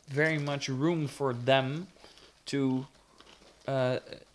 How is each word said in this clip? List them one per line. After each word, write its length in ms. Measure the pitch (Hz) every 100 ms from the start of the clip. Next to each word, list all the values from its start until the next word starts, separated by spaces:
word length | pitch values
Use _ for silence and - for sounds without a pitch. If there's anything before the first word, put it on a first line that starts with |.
| -
very 300 | 139 156 151
much 300 | 143 143 139
room 380 | 131 156 170 143
for 240 | - 139
them 560 | 120 123 135 131 151 190 - - - - _ -
to, 400 | 139 135 131 135 - - - - - - - -
uh, 320 | 135 127 127 - - -